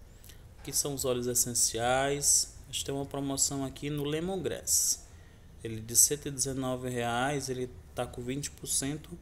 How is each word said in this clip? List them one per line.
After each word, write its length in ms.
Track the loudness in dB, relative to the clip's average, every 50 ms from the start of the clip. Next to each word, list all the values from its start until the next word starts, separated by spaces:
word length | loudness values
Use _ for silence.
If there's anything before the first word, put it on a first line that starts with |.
| -20 -20 -20 -20 -18 -18 -18 -18 -18 -18 -18 -14
Aqui 120 | -8 -2
são 220 | 0 0 2 0 0
os 100 | 0 2
óleos 240 | 2 2 2 2
essenciais. 1300 | 2 4 4 2 2 4 2 2 4 4 2 4 4 4 4 4 2 2 2 4 4 4 4 4 0 -4 -14
A 100 | -12 -8
gente 140 | -6 -6 -4
tem 100 | -4 -4
uma 100 | -4 -4
promoção 600 | -4 -4 -4 -2 -2 0 2 2 0 0 0 -4
aqui 240 | -4 -6 -6 -4 -4
no 160 | -2 -2 -2
Lemongrass. 1000 | 0 0 -2 -2 -2 -2 -2 -2 -2 -2 -4 0 2 2 4 4 2 0 -2 -6 -14 -18 -20 -20 -20 -20 -20 -20 -20 -14 -10
Ele 200 | -8 -8 -6 -8
de 140 | -6 2 6
cento 320 | 6 6 6 6 2 -2
e 40 | -4
dezenove 580 | -2 -2 -2 -2 0 -2 0 -2 -2 -2 -2 -2
reais, 600 | -2 0 0 2 2 2 2 2 2 0 -2 -2
ele 200 | -2 -4 -4 -6 -6 -10 -16 -8 -6
tá 120 | -6 -4
com 140 | -4 -6 -6
vinte 280 | -6 -4 -4 -4 -4 -8
por 160 | -8 -10 -4
cento 440 | -2 0 0 0 0 -2 -6 -8 -12 -14 -14